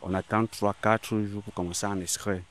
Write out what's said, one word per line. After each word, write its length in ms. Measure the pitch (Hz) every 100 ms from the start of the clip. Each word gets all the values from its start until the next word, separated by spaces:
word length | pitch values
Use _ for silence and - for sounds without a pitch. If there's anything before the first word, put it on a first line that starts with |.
on 140 | 90
attend 320 | 95 - 107 110
trois, 280 | - 101 98
quatre 400 | 107 110 - 110
jours 220 | 101 101
pour 100 | 104
commencer 320 | - 87 87
à 60 | 101
en 100 | 98
extraire. 400 | 87 - 104 92 90